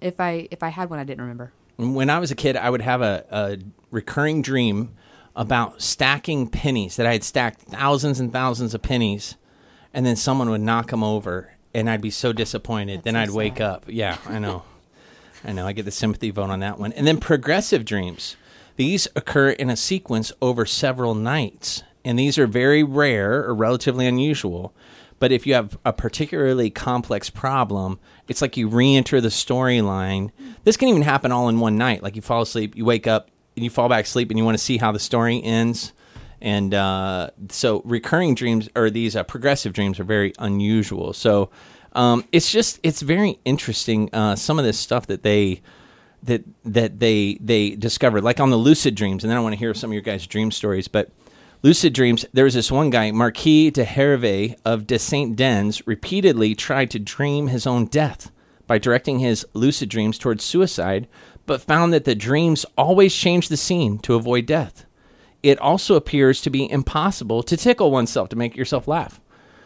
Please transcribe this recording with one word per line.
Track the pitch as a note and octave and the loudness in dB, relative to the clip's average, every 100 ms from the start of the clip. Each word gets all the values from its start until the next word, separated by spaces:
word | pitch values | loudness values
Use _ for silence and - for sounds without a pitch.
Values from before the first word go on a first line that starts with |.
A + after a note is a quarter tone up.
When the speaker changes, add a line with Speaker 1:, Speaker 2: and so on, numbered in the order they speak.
Speaker 1:
If | F3+ F3+ | -8 -4
I, | F3 E3+ E3 | -4 -4 -8
if | E3+ | -10
I | E3 | -10
had | D#3+ F3+ | -8 -8
one, | D#3 | -8
I | |
didn't | C#3 B2+ | -10 -10
remember. | B2 A#2+ B2 _ _ - | -10 -12 -16 _ _ -8
Speaker 2:
When | A#2+ C3+ C3+ | -4 0 0
I | D#3+ | 0
was | E3+ | -2
a | C3+ | -2
kid, | D3 B2+ | -2 0
I | B2 | -2
would | B2 | -2
have | A#2 B2 | -2 0
a, | A2+ F#2+ - | 0 -2 -6
a | G#2 G2+ G2+ F#2+ - _ | -6 -4 -6 -12 -20 _
recurring | A2+ - - D3+ D#3 | -8 -6 -2 0 0
dream | C3 C3 A#2 G2+ A#2+ - _ - _ - | 0 0 2 0 -4 -10 _ -20 _ -8
about | A2 B2 A#2 - | -2 -2 -2 -6
stacking | - - C3+ C#3+ - D3 A#2+ | -8 -2 0 0 -2 -4 -4
pennies, | - D3 B2+ F#2+ - | -4 -2 -2 -4 -2
that | A#2 | 0
I | |
had | A2+ | 0
stacked | - C#3 A#2+ - | -2 -2 -4 -6
thousands | - G#2 C#3 C#3+ D3 C3 | -16 -4 0 0 0 -2
and | B2 | -4
thousands | B2+ C3 A#2 A#2+ | -2 -4 -4 -6
of | A2+ | -6
pennies, | - B2+ A2 G2+ - - _ _ _ _ _ | -2 0 0 -2 -8 -16 _ _ _ _ _
and | C#3+ | -2
then | B2+ A2+ | 0 0
someone | - C3+ A#2+ | 0 0 0
would | G#2+ | 0
knock | G#2+ A#2 A#2 | 0 -2 -2
'em | A#2 | -4
over, | A2 G#2+ G2+ F#2 - _ _ | -2 -2 -4 -8 -10 _ _
and | A2+ A2+ | -4 -2
I'd | A2 | -2
be | G#2+ | -4
so | - B2 | -4 -4
disappointed. | A2+ A2 A2 - A2 G2+ F#2+ | -2 -4 -6 -6 -6 -6 -8
Speaker 1:
That's | |
Speaker 2:
Then | A2+ | -4
Speaker 1:
so | A2+ | -2
Speaker 2:
I'd | G#2+ | -2
wake | G#2+ G#2+ G#2 | -2 -4 -2
Speaker 1:
sad. | |
Speaker 2:
up. | G#2+ F2+ - | -6 -6 -8
Yeah, | A2+ G2+ F2 - | -6 -4 -6 -8
I | G#2+ | -8
know. | G#2 F2+ - _ _ _ | -6 -8 -12 _ _ _
<laughs> | _ - _ - | _ -20 _ -18
I | - | -10
know. | F#2+ F#2 | -8 -6
I | |
get | G2+ | -8
the | G2+ | -8
sympathy | - A2+ G2+ A2 | -4 -4 -2 -4
vote | G2+ G2 | -4 -6
on | F#2+ | -4
that | G2 G#2 | -6 -6
one. | G#2 | -10
And | - D3 | 0 0
then | D#3+ | 0
progressive | - D3 B2+ F3+ - D3+ | 0 0 2 -2 0 -2
dreams. | A2 G#2 F2+ F2 - - _ - - - | 0 -4 -6 -10 -14 -16 _ -20 -18 -4
These | C3+ F#3+ - - | -2 0 -2 -6
occur | - D3 C#3 | -2 2 2
in | - B2+ | 2 -2
a | A2+ | -4
sequence | - F#3+ - A2+ A2 - | -2 -4 -2 -4 -4 -2
over | B2+ A#2+ A2 | -2 0 -2
several | - C#3+ B2+ A#2+ | 0 -2 -2 -2
nights, | A2 A2+ D3+ A2 - - - - _ | -2 -2 -2 -4 -6 -10 -10 -12 _
and | B2 A#2+ | -4 0
these | C#3 C3+ | 0 2
are | B2+ | 2
very | A2+ C3 D3 | 4 4 4
rare | D3+ C3+ D3 A2 G2 C3 | 2 2 2 2 0 0
or | A#2+ | -2
relatively | A2 A2+ B2 - B2+ B2+ | 0 0 0 0 0 0
unusual. | B2+ C#3+ C#3+ F#2+ F2 F#2 - - - - _ | 2 0 -2 -4 -8 -10 -16 -20 -20 -20 _
But | C3 | 2
if | B2+ C#3 | 2 2
you | |
have | B2+ G#2 - | 0 0 -4
a | B2 | -4
particularly | - A2+ - D3+ E3+ C3+ C3 A2+ | -4 -6 -4 -4 0 2 2 0
complex | - - B2 A2+ G#2 - | -2 -4 -4 -2 -6 -6
problem, | - C3+ C3+ A2 G2+ F#2+ F#2 - - - | -6 -2 0 0 -2 -4 -8 -12 -20 -10
it's | - | -4
like | C3+ - | -2 -2
you | G#2+ | 0
re-enter | A#2 C3 C3+ A#2+ C3+ | 4 4 4 4 2
the | A#2 | 2
storyline. | - - B2 B2+ B2 G2+ F#2+ F#2+ F#2+ G2+ - C4+ A3+ | -2 -2 0 2 2 0 -2 -2 -4 -6 -10 -18 0
This | - A3+ | 2 2
can | C4 | 2
even | F#3 | 2
happen | D3 C#3 C3 | 2 0 0
all | B2 A#2+ | 0 2
in | A2+ | 2
one | A2+ G#2+ | 2 0
night. | B2 G#2 | 0 -2
Like, | G2 G#2+ | -6 -10
you | |
fall | - A#2 | -4 -2
asleep, | A2+ A#2 G#2+ A2+ | -2 -4 -6 -2
you | A2+ | 0
wake | A#2 A#2 | 2 2
up, | A2 - _ _ - | 0 -2 _ _ -8
and | |
you | A#2 | -4
fall | A#2+ A#2+ | 0 2
back | A#2 G#2 | 2 2
asleep, | B2 B2 | -2 0
and | A2 | 0
you | A2+ | 2
wanna | A2 | 0
see | - A#2+ | 0 0
how | A2+ | 0
the | G#2+ | -2
story | - A#2+ A#2 A#2+ | -2 0 2 0
ends. | A2 A2+ A#2 A#2 - - _ - - - | 0 0 0 -2 -8 -16 _ -20 -20 -10
And, | G#2+ G2+ G2 | -4 -2 0
uh, | G2 F#2+ F#2+ F#2+ F#2 F2 - F#2+ | 0 0 -2 -4 -4 -8 -12 -14
so | - A#2+ G#2+ | -2 0 0
recurring | A#2 A#2 - D#3+ F3 | -2 -4 0 2 2
dreams, | A#2+ A#2+ A2+ G#2+ | 2 2 0 0
or | A#2+ A2 | 0 0
these, | G#2+ A2+ | 2 -2
uh, | G#2 | -2
progressive | - B2+ C3+ C#3 A2 | -6 -2 0 0 -2
dreams, | F#2 G2+ F#2 | -2 -2 -2
are | |
very | F#2+ G#2+ G2+ - | 0 0 0 -2
unusual. | G#2+ G2 G#2 A2 G2+ F#2+ F2 | -4 0 2 2 0 -4 -8
So, | - A2+ G#2 G2 - - - - | -2 2 4 2 -6 -20 -20 -8
um, | - B2 A#2+ - | 2 4 2 2
it's | E3 - | 2 4
just, | G#3+ A3+ - | 0 0 -2
it's | E3 D3 | -4 -2
very | C#3 F3 G#3 - | -2 2 2 0
interesting, | B2+ C#3 - A2 - A2 G#2+ | -2 -2 -2 -4 0 0 0
uh, | A2 G#2+ G2 | 0 0 0
some | - D#3 | 0 0
of | |
this | B2 - | 2 0
stuff | - B2 - | -2 -2 -2
that | F#2+ | -2
they, | G#2+ G#2 G2+ F2+ - - - _ _ _ | 2 2 2 -2 -10 -20 -20 _ _ _
that, | B2 A#2 - - | -4 -4 -4 -14
that | A#2 A2 A2 G#2 | -2 0 0 2
they, | A#2 G#2+ G2+ - | 2 4 2 -2
they | G#2+ A2 G#2 | 0 2 2
discovered, | G#2 A2+ - C3 G#2+ | -2 -4 2 2 4
like | A2 B2 | 2 2
on | C3+ | 4
the | A#2+ | 4
lucid | B2 D#3 C#3+ | 6 4 2
dreams. | G2+ G#2 F#2+ | 0 -2 -2
And | A2 | -2
then | A#2+ | -2
I | |
wanna | A2+ G#2 | -2 -2
hear | A#2 | -4
some | G#2 A#2 | -4 -6
of | |
your | G#2 | -6
guys' | G#2 F#2+ F2 | -6 -8 -6
dream | G#2+ A2 | -2 -2
stories. | - G#2+ F#2+ - | -2 -2 -2 0
But | G#2+ - _ - - - _ | -2 -2 _ -20 -20 -20 _
lucid | C#3 E3+ E3 | 4 6 4
dreams, | B2+ B2 A#2 - | 4 2 2 0
there | B2+ | 4
was | C3+ | 4
this | B2+ A#2+ | 4 0
one | C3 D3+ | 2 2
guy, | A#2+ G#2+ | 2 2
Marquis | A2 A#2+ - D#3+ D#3 D#3 | 2 0 2 4 6 6
de | C#3+ | 2
Hervé | A2+ C#3 C#3+ C3+ A#2+ G2 G#2+ A#2+ | 0 2 2 4 2 0 -2 -4
of | A2+ A2+ G#2 | -2 -2 0
de | A#2+ | -2
Saint | - C#3+ C3+ A2 | 0 -2 -2 0
Denis, | C3 G#2+ G#2 G#2+ - | 2 2 0 -2 -4
repeatedly | G#2+ - F#3+ F#3+ A#2 A2 | -4 -2 2 4 4 2
tried | G#2+ - C3+ B2+ | 0 -2 -2 -2
to | A#2 | -4
dream | G#2+ - C#3+ C#3+ C#3+ | -8 -4 -2 0 -2
his | B2+ C3 | -2 0
own | B2 A2+ | 0 2
death | D3 D3+ - - _ _ _ - | 0 0 -2 -16 _ _ _ -2
by | A2 | 0
directing | B2 B2 - C3 | 4 2 2 0
his | B2+ A2 - | 0 0 -4
lucid | A2 C3 D3 A2 | 0 0 0 -4
dreams | A2 G#2+ - | -2 -2 0
towards | B2+ G#2+ | -2 -2
suicide, | - E3+ F#3 - F2+ G2 B2 - - - | 0 2 2 0 -2 -2 -4 -16 -20 -18
but | - C3+ | -4 -4
found | - D#3 E3+ | 2 2 4
that | D#3+ | 2
the | C3+ | 2
dreams | A2+ G#2+ D3 E3+ D#3 - - | 0 2 2 2 2 -2 0
always | C#3+ F#3 G3 | 4 6 6
changed | - F3+ F3 - | 4 2 2 2
the | D3 | -4
scene | - F3+ B2 G#2 | -2 0 0 -2
to | - | 0
avoid | A#2 A#2+ B2 A#2+ | 0 2 0 2
death. | D#3 A2 - - _ _ _ _ _ | -2 -2 -10 -20 _ _ _ _ _
It | C#3+ C#3 | 4 4
also | C#3+ F#3 - F3+ | 4 0 4 2
appears | - D3 C3+ C3+ | 4 4 4 4
to | D3 | 0
be | C3+ C#3 | -2 0
impossible | C#3 C3 D#3 F3+ - A2+ A2+ | -2 -2 0 0 -2 -2 -2
to | A#2+ E3+ | 0 0
tickle | A#3+ A#3 F3 | 2 4 4
oneself, | C3+ A#2+ B2+ F#2 | 4 2 0 -2
to | A2 | -4
make | A#2+ A#2+ | -4 -4
yourself | B2+ C#3 C#3 | -2 -2 -2
laugh. | D#3+ - - _ _ _ - | -2 -4 -12 _ _ _ -20